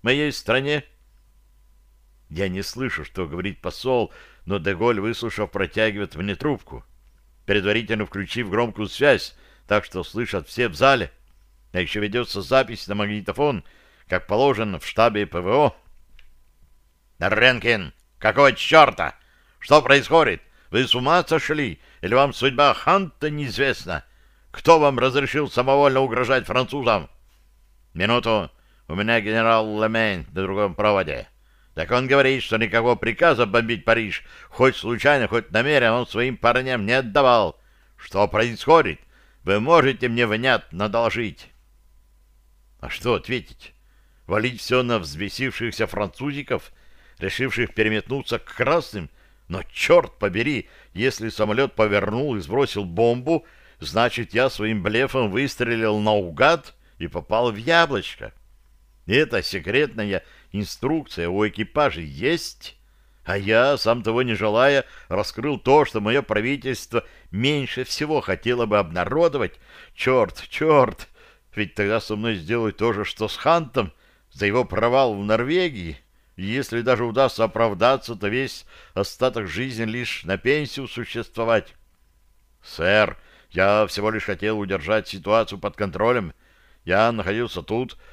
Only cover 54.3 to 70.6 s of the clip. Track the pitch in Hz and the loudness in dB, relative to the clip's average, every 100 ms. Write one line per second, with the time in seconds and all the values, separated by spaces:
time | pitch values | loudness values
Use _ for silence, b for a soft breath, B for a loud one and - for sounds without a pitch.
54.3 | 117 131 - 107 110 104 113 135 131 110 | 0 0 0 -4 -2 -2 -2 0 -2 -2
55.3 | 101 139 - 120 117 110 107 107 104 90 | -2 -4 -4 -4 0 0 0 2 0 -2
56.3 | 78 139 165 - _ _ - 82 85 - | 2 2 2 -4 _ _ -12 -10 -8 -2
57.3 | 110 123 104 123 170 160 113 - - 55 | 0 0 -2 0 2 2 -2 -6 -12 -16
58.3 | - - _ _ _ _ _ - 123 156 | -18 -20 _ _ _ _ _ 0 2 2
59.3 | 101 - 95 80 127 139 107 104 92 b | -2 -4 -6 0 0 0 -2 -4 -4 b
60.3 | b b 101 101 - 131 160 - - 85 | b b -8 -8 -6 -4 -4 -4 -6 -2
61.3 | 98 107 92 110 151 143 85 76 69 123 | 0 -2 -2 -4 0 0 0 -10 -4 -2
62.3 | 165 - - - - _ _ _ _ - | -2 -6 -16 -20 -20 _ _ _ _ -6
63.3 | 101 101 113 135 139 113 120 113 117 127 | -4 2 4 4 2 0 0 0 0 0
64.3 | 107 107 110 139 139 B B B 92 104 | 0 0 4 4 2 B B B -4 -4
65.3 | - 143 135 127 151 - 110 104 135 110 | -6 -6 -2 4 6 4 -2 0 0 0
66.3 | 107 117 139 131 120 - 117 b b b | -2 -2 -4 -6 -8 -4 -6 b b b
67.3 | 98 135 147 127 127 127 - 151 156 - | -2 0 0 -4 -8 -8 -6 -2 -2 -2
68.3 | 92 120 120 113 104 85 87 87 147 170 | -4 -2 0 2 2 0 -4 -2 2 2
69.3 | 139 92 - B B B - 131 131 113 | 2 -4 -6 B B B -4 2 2 2
70.3 | - - - | -4 -12 -2